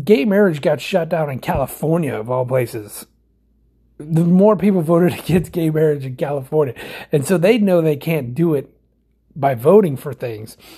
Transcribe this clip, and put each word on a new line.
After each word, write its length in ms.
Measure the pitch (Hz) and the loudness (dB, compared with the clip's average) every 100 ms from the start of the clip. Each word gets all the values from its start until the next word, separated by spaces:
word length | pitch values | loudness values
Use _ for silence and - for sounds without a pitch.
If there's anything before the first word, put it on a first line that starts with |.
gay 200 | 139 233 | 2 2
marriage 360 | 240 196 202 147 | 4 4 2 2
got 200 | 165 147 | -2 -2
shot 280 | - 190 160 | -2 -2 -2
down 220 | 165 147 | -2 -4
in 80 | 127 | -6
California, 720 | - 165 127 - 156 165 147 | -4 -2 -4 -4 -2 0 -2
of 160 | 107 110 | -6 -4
all 160 | 127 123 | -4 0
places. 600 | 127 117 110 104 - - _ _ _ _ _ _ _ _ - | -2 -2 -8 -14 -18 -20 _ _ _ _ _ _ _ _ -18
The 260 | 147 160 | -4 0
more 320 | 170 185 208 202 | 4 6 4 4
people 260 | 202 190 | 2 0
voted 360 | 156 170 175 - | 2 2 2 -2
<laughs> 0 | |
against 340 | - 180 - | -2 -2 0
gay 180 | 175 160 | -4 -2
marriage 340 | 156 156 147 | 0 0 0
in 120 | 131 127 | -6 -6
California. 580 | 147 143 131 156 139 - - - - | -6 -6 -2 -2 -2 -4 -14 -14 -4
And 140 | 151 131 | -2 0
so 100 | 180 | 2
they 200 | 185 240 | 2 2
know 220 | 202 175 | 2 2
they 160 | 160 143 | 2 -2
can't 380 | 160 160 123 | -2 -4 -4
do 200 | 123 165 | -2 0
it 180 | 143 - _ _ _ _ _ _ - | 0 -4 _ _ _ _ _ _ -4
by 180 | 139 | -2
voting 420 | 120 135 202 185 131 | 0 6 6 6 -2
for 160 | 147 | -10
things. 440 | 123 123 107 110 - - | -10 -10 -10 -14 -20 -20